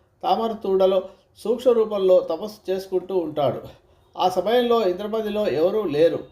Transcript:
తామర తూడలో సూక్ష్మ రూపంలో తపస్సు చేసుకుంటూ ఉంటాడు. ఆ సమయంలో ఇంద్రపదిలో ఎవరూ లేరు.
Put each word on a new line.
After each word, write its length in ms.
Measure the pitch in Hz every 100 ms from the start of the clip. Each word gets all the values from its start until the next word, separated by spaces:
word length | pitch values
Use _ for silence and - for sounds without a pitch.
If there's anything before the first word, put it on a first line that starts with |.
| _ _
తామర 280 | 170 196 226
తూడలో 580 | 214 196 190 190 190 185 - _ -
సూక్ష్మ 340 | 196 240 262
రూపంలో 480 | 226 214 208 190 180
తపస్సు 520 | 180 165 208 - -
చేసుకుంటూ 460 | 190 190 185 180 190
ఉంటాడు. 440 | 160 151 135 107 - - _ _ _ -
ఆ 120 | 180
సమయంలో 580 | 185 180 247 240 233 190
ఇంద్రపదిలో 600 | 180 208 220 214 208 208
ఎవరూ 360 | 135 170 214
లేరు. 360 | 190 143 165 139 -